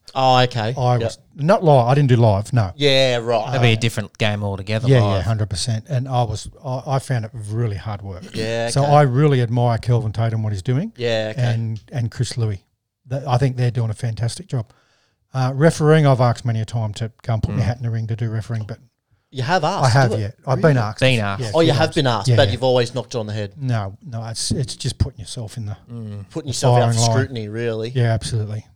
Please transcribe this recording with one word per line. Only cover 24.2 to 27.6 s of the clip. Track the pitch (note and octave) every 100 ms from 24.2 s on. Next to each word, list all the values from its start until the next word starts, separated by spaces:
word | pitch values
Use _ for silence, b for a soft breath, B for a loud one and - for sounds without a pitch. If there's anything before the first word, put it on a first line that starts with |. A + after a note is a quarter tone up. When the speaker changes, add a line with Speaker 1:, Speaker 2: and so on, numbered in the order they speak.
| A#2
Speaker 2:
it's, | A2+ -
it's | F3 C3 -
just | C3 -
putting | B2 -
yourself | G#2 - G#2+ -
in | G#2
the | G2 -
Speaker 3:
Mm. | A#2 G#2+ G#2 G2
Speaker 1:
Putting | E3 D3
Speaker 2:
the |
Speaker 1:
yourself | B2 C3 A#2+
out |
Speaker 2:
firing | A#2 A2+
Speaker 1:
for |
Speaker 2:
line. | A#2
Speaker 1:
scrutiny, | A2+ - A#2+ G#2
really. | A2